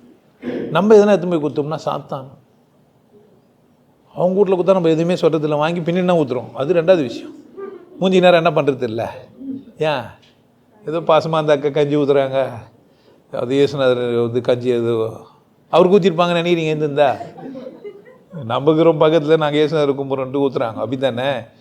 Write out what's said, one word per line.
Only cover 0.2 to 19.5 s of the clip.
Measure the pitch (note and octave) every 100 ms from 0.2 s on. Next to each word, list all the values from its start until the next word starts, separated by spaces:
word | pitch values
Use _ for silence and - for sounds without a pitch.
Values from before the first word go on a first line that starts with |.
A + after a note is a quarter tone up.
| _ _ - - -
நம்ம | D#3+ G#3 G#3+
எதனா | G#3
எடுத்துன்னு | G3 F3 E3+
போய் | D3
கொடுத்தோம்னா | C3 C#3+ D#3 -
சாத்தான். | D3 C#3+ C#3+ C3+ - _ _ _ _ _ _ _ _ _ _ _ _ _ _ _ _ _ C#3+
அவங்க | F3 F#3+
வீட்ல | F#3+ F#3
கொடுத்தா | F3+
நம்ம | F#3+ E3
எதுவுமே | D#3 E3+
சொல்றதில்ல, | F3+ D#3+ D#3+ D3+ D3
வாங்கி | D#3 F3
பின்னாடி | E3 F3+ F3+
தான் | F3
ஊத்துறோம். | C#3 B2 A#2
அது | A#2+ C#3+
ரெண்டாவது | F3 E3 F#3
விஷயம். | B2 - - - - - - - - -
மூஞ்சி | F#3+ F#3
நேரம் | F3+ F3 E3+
என்ன | D#3
பண்றது | C#3+ B2+
இல்ல. | B2 A2+ G2+ - - - C4+ A#3 - -
ஏன்? | D#3 C#3 A#2 - _ _ _ _ _ _ -
ஏதோ | E3
பாசமா | D#3+ D#3 D#3+ D#3+
அந்த | D3+
அக்கா | D3 C#3+
கஞ்சி | D3 D3 D3
ஊத்துறாங்க, | C#3 C#3 C3+ C3+ B2+ A#2 - _ _ _ _ _ _
அது | - B2 C#3
இயேசுநாதர் | C#3 C#3+ C3 B2 B2 A#2
வந்து | A#2 A#2+
கஞ்சி, | A#2 B2 B2
அது | A#2+ A#2 A#2 A2 - - _ _ _ _
அவருக்கு | D#3+ F3+ G3
ஊத்திருப்பாங்கன்னு | F#3 D#3+ F3 E3+
நினைக்கிறீங்க? | E3+ E3+ D#3
இருந்திருந்தா | D3+ D3+ C#3 C#3 G#2 - - - - B3+ - G#4 - - - _ F3
நமக்கு | A2+ B2+ C#3+ D#3
ரொம்ப | E3 D#3 D#3
பக்கத்துல | E3 D3 D#3+
நாங்க | D3